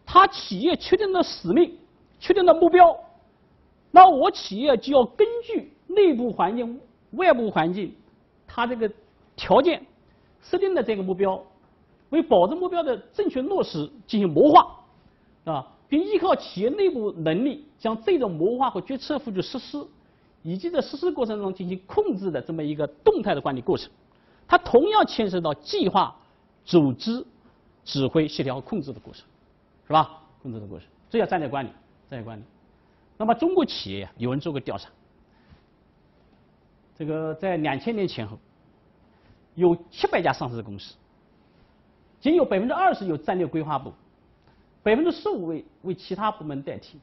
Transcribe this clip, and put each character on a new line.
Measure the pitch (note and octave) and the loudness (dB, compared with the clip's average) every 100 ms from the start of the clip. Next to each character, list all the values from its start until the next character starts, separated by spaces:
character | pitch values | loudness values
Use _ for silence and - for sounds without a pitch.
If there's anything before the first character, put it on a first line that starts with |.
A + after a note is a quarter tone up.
| - | 2
他 | F4+ G4 | 6 6
企 | - - F#3 | 2 -10 -2
业 | D4+ D#4+ | -2 -2
确 | - F#4+ | 0 0
定 | G4+ | 0
的 | F#4 | 0
使 | - - E3 | -2 -4 0
命， | A#3+ F4 - _ _ _ _ | 2 2 0 _ _ _ _
确 | - | 0
定 | F#4+ F4+ | 4 6
的 | |
目 | D#4+ E4+ | 6 6
标， | F4 E4+ - - _ _ _ _ _ _ _ _ | 8 8 6 -8 _ _ _ _ _ _ _ _
那 | F4 F#4 | 10 10
我 | C#4 F4+ | 8 2
企 | - - G3 | -2 -8 -4
业 | C#4+ B3 | 0 0
就 | - | 2
要 | C#4 A#3+ | 2 2
根 | - A4+ A#4 | 2 0 0
据 | A#4 G4+ - _ - | -6 -6 -8 _ -2
内 | G4 F#4+ | 4 4
部 | A#3 A#3+ | 4 -2
环 | F#3+ F3+ A#3 | -2 -2 -2
境、 | A#3 B3 - _ _ | -6 -10 -18 _ _
外 | A#3+ F4+ | 0 2
部 | B3 A3 | 2 2
环 | F3+ D#3+ | 0 0
境， | F#3 F3+ - _ _ _ _ - | -2 -8 -12 _ _ _ _ -14
它 | - A#3+ | -6 -4
这 | A#3+ | -4
个 | G#3+ - _ _ _ - | -6 -6 _ _ _ -8
条 | - G#3 | 2 4
件 | E4+ - - _ _ _ _ _ | 4 0 -6 _ _ _ _ _
设 | - F4+ | -6 -2
定 | G4 E4+ | 0 -2
的 | |
这 | A3+ G#3 | -2 -4
个 | |
目 | F#3 | -4
标， | F#3 G3 F#3+ - _ _ _ _ _ - | -2 -2 -2 -10 _ _ _ _ _ -4
为 | D#4 | -2
保 | E4+ G3+ F#3+ | 4 4 4
证 | E4+ | 0
目 | F4+ | -4
标 | F4 | -2
的 | D4+ A3+ - | -4 -4 -6
正 | - G4 | -4 -2
确 | B3+ | -2
落 | C#4+ F#4+ | -4 -2
实 | G#3+ D#3+ D3+ - - | -2 -4 -8 -12 -4
进 | G#3+ | 0
行 | F#3+ | 2
谋 | D3+ D4 | 4 8
划， | E4 - - _ _ _ _ _ _ D#3+ | 8 6 -2 _ _ _ _ _ _ -8
啊， | D3 - _ - | -8 -8 _ -2
并 | D4 | -2
依 | G4 G4 | 2 0
靠 | F4+ D4 | 2 0
企 | - F3 | -2 -4
业 | A3 | -2
内 | G4+ G4 | 2 0
部 | C4+ G#3 | 0 -4
能 | F3 D#3+ F3 C4+ | -4 -2 0 -2
力 | A3+ - _ | -4 -14 _
将 | A3+ A3+ | -6 -4
这 | - F4 | 0 0
种 | A3 D#3 | 0 0
谋 | F#3 B3 | -2 0
划 | B3+ | -2
和 | F#3 | -4
决 | - C4+ | -8 -8
策 | - D4 | -6 -6
付 | A#3 | -6
诸 | F#3 | -6
实 | - B3+ | -6 -8
施， | - F#3+ - _ _ _ _ _ | -10 -12 -12 _ _ _ _ _
以 | D#3+ F#3+ | -10 -8
及 | E4+ | -4
在 | E4 | -4
实 | - C#4+ | -4 -4
施 | F4 | -4
过 | D4 A3+ | -4 -4
程 | G#3+ | -4
中 | G3 | -6
进 | F#3 F3+ | -6 -8
行 | F#3 - | -10 -6
控 | G#4+ G#4 F#3+ | -2 -2 -2
制 | F#3+ | -4
的 | C#3 | -6
这 | - | -6
么 | D#3+ | -6
一 | D3+ D3+ | -6 -4
个 | D3 - | -6 0
动 | G#4+ F#4+ | 2 2
态 | G#3 | 0
的 | C#3+ | -2
管 | D3 C3 | -2 -6
理 | |
过 | - A2 | -2 -4
程。 | - _ _ _ _ _ - | -4 _ _ _ _ _ 0
它 | F4 | 0
同 | - A#3+ F#4 | 4 4 4
样 | G#4+ F4 | 2 2
牵 | - G#3 | 0 -2
涉 | F3+ | -2
到 | E3 | -4
计 | C#3+ - G#4 G3 | -6 -6 -2 0
划、 | G3 D3+ - _ _ _ _ - | 2 0 -4 _ _ _ _ 2
组 | F3 C#3 | 4 4
织、 | B2 A3 A#3+ - _ _ _ _ _ | 0 -6 -6 -8 _ _ _ _ _
指 | - C#3 C3 | -8 -4 -2
挥、 | D#3+ D3+ | 0 -2
协 | - | -4
调 | C3 C3 | -6 -8
和 | |
控 | - G#3 | -8 -10
制 | C#3 | -10
的 | A2 | -14
过 | - | -18
程， | - - _ _ _ _ _ - | -20 -20 _ _ _ _ _ 0
是 | |
吧？ | D3+ D3+ - _ _ | 0 0 -6 _ _
控 | C3+ | -14
制 | A2 | -14
的 | G2+ | -14
过 | F2 | -18
程， | - _ _ | -20 _ _
这 | A#3 | -2
叫 | - | -2
战 | F3+ | -2
略 | C#3 | -4
管 | C#3 A2+ | -8 -10
理， | - _ _ - | -14 _ _ -18
战 | B2+ | -16
略 | |
管 | A2 G#2+ | -14 -16
理。 | - _ _ _ _ _ _ - | -20 _ _ _ _ _ _ -6
那 | A3 | -2
么 | |
中 | A#3 E4 F#4 | 0 0 0
国 | D4 | 0
企 | - G2 | -4 -10
业 | G2 | -12
呀， | F#2+ - | -12 -8
有 | A#2+ | -6
人 | C#3 | -4
做 | F3 | -6
过 | C#3 | -8
调 | C3+ G2 | -8 -10
查， | - _ _ _ _ _ _ - _ _ _ _ _ _ _ _ _ _ _ _ _ - | -12 _ _ _ _ _ _ -20 _ _ _ _ _ _ _ _ _ _ _ _ _ -12
这 | D#3 | -8
个 | D#3 D#3+ D#3 | -6 -6 -6
在 | F#3+ E3+ | -4 -2
两 | D3+ C3+ | -2 -4
千 | A#3 A3 | -4 -4
年 | F3+ | -4
前 | - G#2 | -6 -12
后， | G#2+ _ _ _ _ _ _ _ _ _ _ _ - | -14 _ _ _ _ _ _ _ _ _ _ _ 0
有 | F3 E3+ - | 2 2 -6
七 | - G4+ | -6 -4
百 | G#3 | -2
家 | D#3+ | -2
上 | C3 C3+ | -2 -6
市 | A#2 | -10
公 | G#2 G2+ | -12 -16
司， | - - _ _ _ _ _ _ _ _ _ _ _ _ | -18 -20 _ _ _ _ _ _ _ _ _ _ _ _
仅 | C4+ E4+ | 0 2
有 | C4 | 2
百 | G3 | 0
分 | A#3+ | -2
之 | |
二 | E4 F#4 | 0 0
十 | C#4 F#3+ | 0 -4
有 | D3 | -6
战 | - F#3 | -4 -4
略 | D#3+ | -2
规 | D#3+ | -4
划 | D#3 C#3 | -4 -6
部， | B2+ - _ _ _ _ _ _ _ _ | -8 -20 _ _ _ _ _ _ _ _
百 | G#3 A3+ | 0 2
分 | |
之 | E4+ | 0
十 | - G#4+ | -2 -6
五 | D4 E3 | -6 -6
为， | D#3 - _ | -8 -12 _
为 | F#3 F3 | -10 -10
其 | - | -10
他 | F#3+ G#3+ | -6 -6
部 | G#3 | -6
门 | D3+ C#3 | -8 -10
代 | D#3+ G#2+ | -10 -14
替， | - D3+ | -16 -20